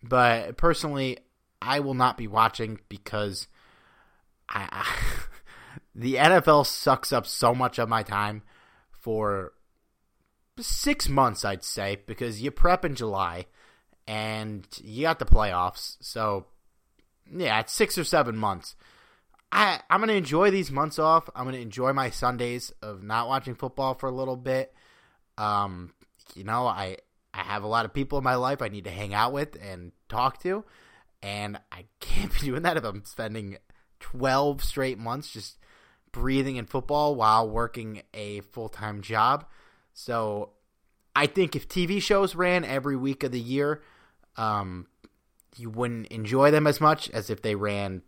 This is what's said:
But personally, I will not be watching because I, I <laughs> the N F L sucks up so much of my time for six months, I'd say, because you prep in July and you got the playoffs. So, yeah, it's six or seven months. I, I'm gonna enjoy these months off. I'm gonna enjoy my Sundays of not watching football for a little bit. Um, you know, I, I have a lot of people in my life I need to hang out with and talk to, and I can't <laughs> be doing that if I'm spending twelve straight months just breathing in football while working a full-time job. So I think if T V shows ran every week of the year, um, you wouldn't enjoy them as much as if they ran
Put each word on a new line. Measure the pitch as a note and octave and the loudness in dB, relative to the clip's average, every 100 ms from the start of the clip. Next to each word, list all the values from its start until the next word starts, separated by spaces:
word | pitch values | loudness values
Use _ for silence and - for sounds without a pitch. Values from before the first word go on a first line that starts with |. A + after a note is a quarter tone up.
But | - B2+ A#2+ A#2 F2+ A#2 | 2 4 6 4 0 2
personally, | E3+ D#3 D#3 C#3+ C3 B2 _ _ _ _ | 4 4 -2 -2 -4 -4 _ _ _ _
I | B2+ C#3 | -2 0
will | C#3 | 0
not | B2+ B2+ - | 2 2 2
be | A2 | -2
watching | G#2+ A2+ - A2+ A2 _ | 4 4 2 -8 -8 _
because | G2+ - G#2+ G#2 F#2 - _ _ _ _ _ _ _ _ _ - | -16 -8 -4 -4 -4 -12 _ _ _ _ _ _ _ _ _ -8
I, | G#2 G2 | -8 -6
I | - - - - - | -6 -4 0 0 0
<laughs> | - - - - - - _ - | -6 -12 -20 -20 -20 -20 _ -6
the | A#2+ B2+ | -2 2
N | D3+ | 4
F | F#3 D#3+ | 4 6
L | D3+ | 4
sucks | C#3 - - B2+ - | 4 -2 0 0 0
up | B2+ A2+ | -4 -4
so | - B2 B2 | 0 0 2
much | B2+ - | -2 -2
of | A2+ | -2
my | A2+ | -2
time | G#2+ G2+ G#2 G#2 - _ _ _ _ | -2 -4 -4 -6 -14 _ _ _ _
for | - - A2 G#2+ G2 F#2 _ _ _ _ _ _ _ _ _ _ - | -14 -4 -2 0 -2 -6 _ _ _ _ _ _ _ _ _ _ -12
six | A#3 - C#4+ D4 - | -4 0 0 2 2
months, | C#3 B2+ G2+ G#2 | 4 4 2 -4
I'd | F#2+ | -4
say, | - - G2 G2+ - | -6 -6 -4 -4 -8
because | A2 A#2+ G#2+ | -8 -6 -6
you | C3 | -6
prep | - F3 F3+ | 4 6 6
in | F3+ C3+ | 0 -4
July | A2+ G2 F2+ E2+ F#2 _ _ _ _ _ - | -4 -2 -2 -4 -12 _ _ _ _ _ -8
and | G#2+ A2 A2 A2 G#2+ F2 - | -6 -4 -4 -6 -10 -12 -18
you | - A2 | -14 -2
got | D#3 D#3+ | -2 0
the | - | 10
playoffs. | A2 G#2+ F2+ F2+ - - - | 10 10 2 0 -4 -14 -14
So, | - A#2+ A2 G2+ - _ _ _ _ _ _ _ _ | -12 -4 -2 -2 -6 _ _ _ _ _ _ _ _
yeah, | F3 D#3+ A2 | -4 0 0
it's | A2+ | -2
six | - G#3+ - | 0 0 0
or | |
seven | D#3 E3 B2+ A2 | 2 2 2 -2
months. | G#2 F#2 - - - _ _ _ _ _ _ | -2 -4 -10 -18 -20 _ _ _ _ _ _
I, | F3 G#3 E3 - | 2 2 2 0
I'm | F#3+ | 2
gonna | A3 | 4
enjoy | G#3 D3+ D3+ G3+ | 2 2 4 6
these | G3 D3+ | 4 0
months | C#3 D#3 D3+ | -2 -2 2
off. | D#3 E3 - - | 4 4 4 -10
I'm | B2+ | -8
gonna | C3 | -8
enjoy | A#2 G#2 B2+ | -10 -2 0
my | C#3 B2+ | 0 -2
Sundays | - B2 B2 A#2+ A#2+ - - | 0 -2 -2 -4 -6 -10 -14
of | G#2+ G2 | -14 -14
not | G2+ A2+ A#2+ | -4 -2 0
watching | C3+ C3 A#2+ | -2 -2 -8
football | C3 - C3+ | -8 -2 -2
for | B2+ C3+ | -2 -6
a | |
little | B2+ C3 B2+ | -4 -6 -6
bit. | C3 C3 C3 _ _ _ _ _ _ - | -2 -2 -2 _ _ _ _ _ _ -6
Um, | G#2+ G#2 G2+ F2+ F2 _ _ _ _ - | 0 0 -2 -6 -14 _ _ _ _ -14
you | |
know, | F#2+ A#2 B2+ | -4 -2 -2
I, | F#2+ G2 F#2+ _ _ _ | -2 -6 -10 _ _ _
I | - | -10
have | F#2 G#2 | -4 -4
a | G#2 | 0
lot | A2+ A2 | 0 0
of | |
people | - C#3 C#3+ | -2 -2 0
in | |
my | C3 B2+ | 2 2
life | B2+ C#3 | 0 -2
I | A2+ | -6
need | G#2 | -8
to | F#2+ | -12
hang | F2+ G2+ | -10 -4
out | G2+ A#2+ | 0 2
with | C#3 D3 - | 0 -6 -8
and | G2+ F#2 F2 _ _ | -14 -14 -16 _ _
talk | A2 B2+ - | 0 0 0
to, | F3+ G3 G#3+ _ _ _ _ _ | -4 -4 -6 _ _ _ _ _
and | G2+ G2+ G#2 G2+ _ | -8 -6 -6 -10 _
I | E2+ G#2 _ | -20 -20 _
can't | - - - | 2 4 4
<laughs> | - | 0
be | C#3 | 0
doing | B2+ | 0
that | F3 D#3+ | 0 0
if | |
I'm | A#2 G#2 G2 | -4 -8 -12
spending | - A2 A2 G2+ G2+ _ - _ _ | -8 -6 -6 -8 -12 _ -20 _ _
twelve | - B2+ C3+ C3 D3 C#3 | -8 -2 2 4 2 2
straight | - - C3 A#2 | -2 0 -2 -4
months | A2+ C3 D3+ | -6 -8 -8
just | A2 - - _ - _ _ _ | -14 -16 -18 _ -20 _ _ _
breathing | - B2+ C3+ C3+ B2+ | -2 2 2 0 -4
in | A2 | -4
football | C3+ - D3 D3 C#3 | -6 0 2 2 4
while | G#2+ A2 A2+ | 6 6 4
working | A2 A#2 A#2+ A2 G#2 - | 0 -4 -4 -10 -12 -14
a | G#2+ G#2 G#2 | -12 -10 -10
full-time | - - A2 - G#2+ G#2 | -12 -12 -10 -8 -8 -8
job. | G2 A2 A2+ D3 - - - _ _ | -4 2 4 2 -2 -20 -20 _ _
So | - - A#2 A2 G#2 G2+ _ _ _ _ _ _ - | -20 -6 -4 -2 -4 -8 _ _ _ _ _ _ 0
I | D3 | 2
think | - F3+ C#3+ | 2 0 -2
if | - | -6
T | F#3+ E3+ | -2 0
V | G3+ | 0
shows | - G3+ G3 E3 | 2 2 2 0
ran | F3+ F3+ D3 | 2 2 0
every | C3+ C3+ C3+ | -4 -2 -2
week | C3+ C3+ | -2 -2
of | C3+ | -4
the | B2 | -4
year, | A#2 C3+ C#3+ D3+ - _ _ _ _ - | -4 0 0 -2 -8 _ _ _ _ -4
um, | A2 G#2 F#2+ F2+ F2 _ - _ _ _ _ - | -2 -2 -4 -10 -14 _ -20 _ _ _ _ -16
you | A#2 | -12
wouldn't | A2 A#2+ A#2 G#2+ | -4 -4 -4 -8
enjoy | A2+ G#2+ C3 C#3+ | -8 -2 4 6
them | D3+ D3+ | 8 4
as | C#3 | 4
much | D#3 D#3 - | 4 4 -2
as | - - | -8 -6
if | G#2+ | -4
they | A2 G#2 | -2 -2
ran | G#2 G2+ G2+ F#2+ | -2 -2 -4 -8